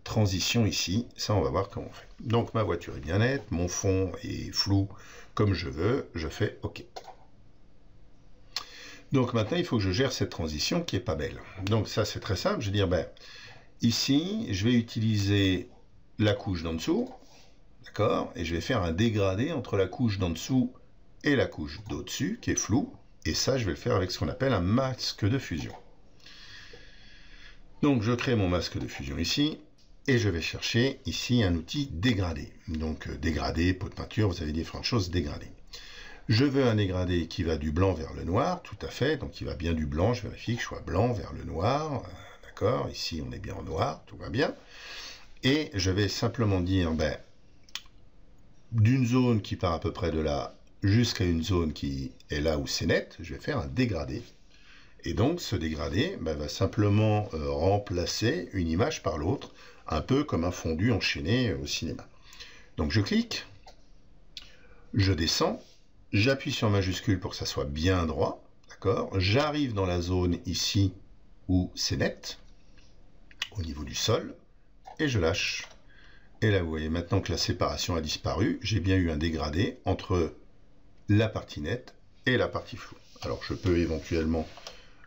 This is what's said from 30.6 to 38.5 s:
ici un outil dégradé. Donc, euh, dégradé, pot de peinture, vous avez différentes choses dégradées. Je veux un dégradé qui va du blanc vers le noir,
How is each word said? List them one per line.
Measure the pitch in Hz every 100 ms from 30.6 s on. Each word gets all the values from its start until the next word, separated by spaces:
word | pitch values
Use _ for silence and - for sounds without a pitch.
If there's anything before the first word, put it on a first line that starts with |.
| - 117 135 - -
ici | - - 123
un | 95
outil | 85 - 147 139
dégradé. | 80 123 101 87 73 - - -
Donc, | 78 78 78 -
euh, | 67
dégradé, | 82 73 73 76 87
pot | 92 -
de |
peinture, | - - - 107
vous | 85
avez | 78
différentes | 80 80 71
choses | - 120 87
dégradées. | 87 71 - - - - - - - - - -
Je | 113
veux | 143 131 127
un |
dégradé | 107 98 90 87 87 80
qui | -
va | 82 78
du | 78
blanc | 78 95
vers | 82 78
le | 69
noir, | - 98 170